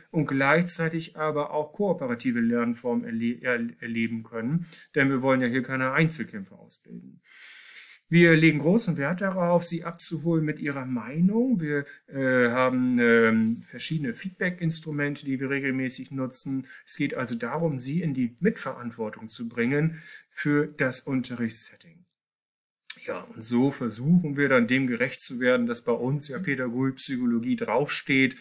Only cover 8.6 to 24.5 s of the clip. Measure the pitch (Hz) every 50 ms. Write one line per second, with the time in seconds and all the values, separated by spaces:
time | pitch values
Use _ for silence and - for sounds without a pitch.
8.6 | 135 160 190 233 - 185 156 143 139 143 180 180 202 190 185 185 175 175 175 175
9.6 | 175 - 175 165 - 170 175 - - - 170 147 139 170 165 160 156 151 151 -
10.6 | 151 147 135 139 127 127 127 117 107 117 143 160 175 190 208 226 247 269 240 175
11.6 | 160 147 147 143 143 - - - _ - - 135 135 131 127 127 123 117 117 127
12.6 | 127 127 127 127 127 127 123 123 120 117 117 117 113 113 113 113 110 110 117 -
13.6 | - - - 120 - - 160 156 147 123 113 - - 190 - - 202 185 180 -
14.6 | 175 160 160 - - 160 147 143 143 143 143 139 143 139 135 127 135 131 139 135
15.6 | 139 135 131 131 131 127 - - 127 - 135 135 131 123 - - - 139 135 135
16.6 | 127 - - - - - - - 147 139 - - 127 117 120 117 120 120 135 160
17.6 | 165 160 139 127 120 135 147 175 170 156 131 131 123 117 - - 160 226 226 -
18.6 | - 135 127 127 120 117 117 - 110 107 - - 113 110 - - 120 117 117 120
19.6 | 117 123 139 147 156 160 160 - - - - - - _ _ - - 147 147 147
20.6 | 151 147 - - 143 127 123 - - 147 135 131 120 - 123 117 117 113 113 -
21.6 | - - - _ - 170 - 90 _ _ _ _ _ _ _ _ _ _ _ _
22.6 | _ _ _ _ _ - - - - - - 90 92 - - 117 110 113 120 120
23.6 | 131 139 135 - 127 113 104 113 123 151 180 180 175 151 139 143 143 135